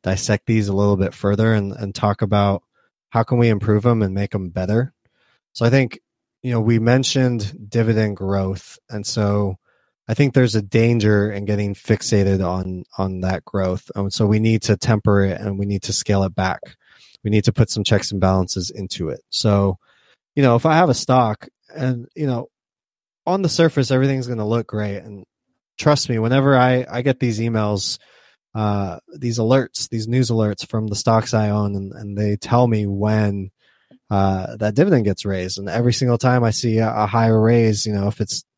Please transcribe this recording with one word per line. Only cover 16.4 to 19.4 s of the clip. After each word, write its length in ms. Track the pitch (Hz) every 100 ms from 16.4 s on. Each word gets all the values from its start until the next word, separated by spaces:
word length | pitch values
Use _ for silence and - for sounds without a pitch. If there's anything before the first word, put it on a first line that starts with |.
| 92 - - _ _ _ _ _
We 80 | 104
need 140 | 107 107
to 80 |
put 160 | - 110
some 140 | -
checks 280 | 101 104 -
and 100 | 98
balances 480 | 92 95 90 95 90
into 400 | 104 92 - 82
it. 120 | - _
So, 500 | -